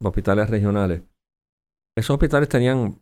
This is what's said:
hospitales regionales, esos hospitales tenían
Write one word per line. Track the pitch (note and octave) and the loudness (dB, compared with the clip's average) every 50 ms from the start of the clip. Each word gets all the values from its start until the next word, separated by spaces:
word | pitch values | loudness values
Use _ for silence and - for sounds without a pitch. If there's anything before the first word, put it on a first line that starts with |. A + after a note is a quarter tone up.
| G#2+ | -6
hospitales | G2 - G2+ F#2 G2+ G2 G#2 G#2+ G#2+ | -4 -4 -2 0 0 0 2 0 0
regionales, | A2 G#2 G#2 G2+ G2+ G2+ G2 F2+ E2+ F2 - - _ _ _ _ _ _ _ _ _ _ _ _ _ _ _ _ _ | 0 0 0 0 0 0 0 -2 -2 -4 -8 -14 _ _ _ _ _ _ _ _ _ _ _ _ _ _ _ _ _
esos | A2+ A2 - C#3+ | -6 -2 -2 0
hospitales | C#3+ E3+ D3 C#3+ C#3 D3 C#3+ | 0 2 2 2 2 0 2
tenían | - B2 A#2+ B2+ C3 C3 A#2 G2+ - - | 0 0 2 2 0 0 -2 -4 -6 -10